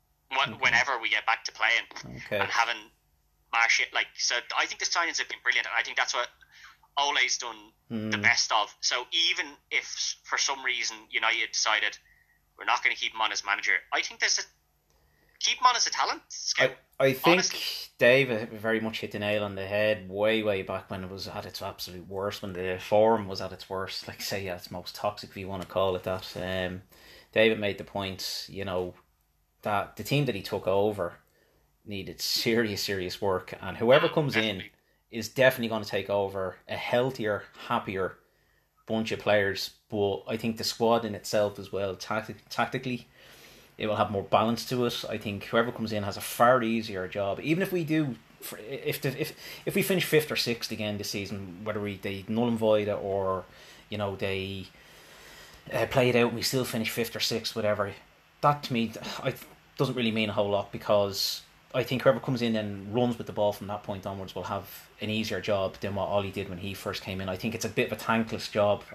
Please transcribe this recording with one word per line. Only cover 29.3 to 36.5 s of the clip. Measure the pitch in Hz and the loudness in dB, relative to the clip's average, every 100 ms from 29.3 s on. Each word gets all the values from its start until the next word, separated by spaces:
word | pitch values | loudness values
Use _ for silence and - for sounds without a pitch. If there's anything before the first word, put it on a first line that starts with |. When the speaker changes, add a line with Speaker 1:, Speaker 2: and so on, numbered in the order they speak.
| _ _ _ | _ _ _
Speaker 2:
that | 110 101 - - | -2 -2 -2 -8
the | |
team | 104 135 139 | 0 2 2
that | |
he | 98 | -2
took | - 98 - | -4 -4 2
over | 98 104 101 85 - _ _ _ _ _ _ - | 2 2 0 -4 -6 _ _ _ _ _ _ -10
needed | 101 87 85 | -10 -8 -6
serious, | - - 120 117 110 98 | -4 0 2 4 2 0
serious | - 98 90 - | -2 -2 -4 -2
work, | 101 92 - 92 | 0 0 -2 -10
and | 98 90 | -8 2
whoever | 117 143 165 | 6 6 6
Speaker 1:
Mm, | |
Speaker 2:
comes | - 143 117 | 2 2 2
in | |
Speaker 1:
definitely. | 110 95 - _ _ _ _ | 0 -2 -8 _ _ _ _
Speaker 2:
is | 113 104 | -8 -2
definitely | - 127 127 117 | 4 4 4 0
gonna | 110 | -2
take | 104 104 95 | -2 -2 0
over | 101 98 98 92 | 0 0 -2 -6